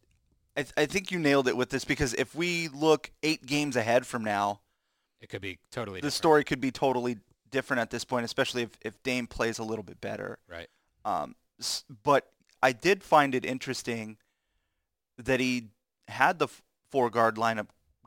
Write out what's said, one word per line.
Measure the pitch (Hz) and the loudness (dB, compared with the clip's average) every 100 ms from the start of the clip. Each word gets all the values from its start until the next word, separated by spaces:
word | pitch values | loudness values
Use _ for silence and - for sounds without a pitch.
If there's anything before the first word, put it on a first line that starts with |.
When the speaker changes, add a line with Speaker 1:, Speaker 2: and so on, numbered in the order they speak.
| _ _ _ _ _ - | _ _ _ _ _ -8
Speaker 1:
I | |
th-, | 139 - | -4 -2
I | 147 | -2
think | 196 190 | -2 -4
you | 180 | 0
nailed | 147 139 123 | 2 4 4
it | 113 | 0
with | 127 | -2
this, | 131 - | -2 -2
because | 151 139 117 | -2 -2 -2
if | 127 143 | -4 -2
we | 175 170 165 | -2 -2 -4
look | 135 156 151 - _ | 0 4 4 2 _
eight | 151 160 127 | -2 -2 -2
games | 147 147 123 | -2 0 0
ahead | 113 123 - | 4 2 2
from | 123 110 | -4 -2
now, | 101 101 104 _ _ _ _ _ _ | 0 0 -4 _ _ _ _ _ _
Speaker 2:
It | - | -14
could | 104 | -10
be | 95 85 _ | -10 -12 _
totally | - 104 95 | -10 -8 -6
Speaker 1:
the | 147 | -4
Speaker 2:
different. | |
Speaker 1:
story | - 165 151 | 2 6 6
could | 139 139 | 4 -2
be | 131 | -4
totally | - 139 123 123 110 _ _ _ | 0 0 2 -2 -6 _ _ _
different | 135 - 131 | -6 -2 -2
at | 113 | -2
this | 120 | -4
point, | - 123 117 | -4 -2 -2
especially | - 131 123 | -2 -2 -2
if, | 113 - | -4 -6
if | 107 95 | -12 -8
Dame | 127 127 120 | -4 -4 -4
plays | - 117 110 | -2 -2 -2
a | |
little | 113 110 | -6 -6
bit | 92 92 | -8 -12
better. | 104 107 98 - - | -10 -8 -10 -12 -16
Speaker 2:
Right. | 85 - _ _ _ 107 | -16 -16 _ _ _ -4
Speaker 1:
Um, | 92 69 - _ - | -4 -4 -12 _ -10
s-, | - - - 117 | -8 -8 -10 -4
but | 143 135 - _ _ - | 2 2 2 _ _ 0
I | 131 | 0
did | 120 170 196 | 2 0 0
find | - 156 139 | 4 4 4
it | 127 87 | 0 -4
interesting | 131 - 123 - 117 107 107 _ _ _ _ _ _ _ _ _ - | -6 -6 -8 -6 -8 -10 -16 _ _ _ _ _ _ _ _ _ -8
that | 120 127 | 0 0
he | 127 123 110 _ _ _ - | 0 -2 -8 _ _ _ -6
had | 107 147 175 | 2 2 2
the | 143 | -2
f-, | - _ _ _ | -6 _ _ _
four-guard | 139 120 117 113 107 | 0 2 4 2 4
lineup | 113 110 101 _ _ _ | 0 -2 -6 _ _ _